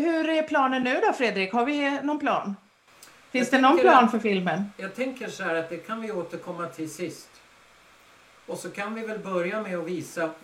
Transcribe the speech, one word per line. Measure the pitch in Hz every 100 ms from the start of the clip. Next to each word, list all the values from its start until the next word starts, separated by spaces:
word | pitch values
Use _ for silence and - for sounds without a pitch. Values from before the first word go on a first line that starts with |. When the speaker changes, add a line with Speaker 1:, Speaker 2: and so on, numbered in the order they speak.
Speaker 1:
hur | 330 320 320
är | 320
planen | 311 302 269 262
nu | 247 294 427
då, |
Fredrik? | - 233 190 185
Har | 240 262
vi | 294 277 277
någon | 277 302
plan? | 277 180 202 196 _ _ _ - - - -
Finns | 254 233
Speaker 2:
Jag | 269
Speaker 1:
det |
någon | 262 339
Speaker 2:
tänker | 381
Speaker 1:
plan | 269
Speaker 2:
att | 233
Speaker 1:
för | 226
filmen? | 220 196 180 165 202 -
Speaker 2:
Jag | 190
tänker | - 262 254 190
så | 175
här | 175
att | 165 160
det | 165
kan | - 226
vi | 220
återkomma | 185 165 170 180 170 170
till | - 156
sist. | - 170 - - - - _ _ _ _ _ _ - _ - -
Och | 175
så | 175
kan | 196 208
vi | 226 220
väl | 180
börja | 185 180 180 214
med | 196 175
att | 165
visa, | 175 - 170 160 160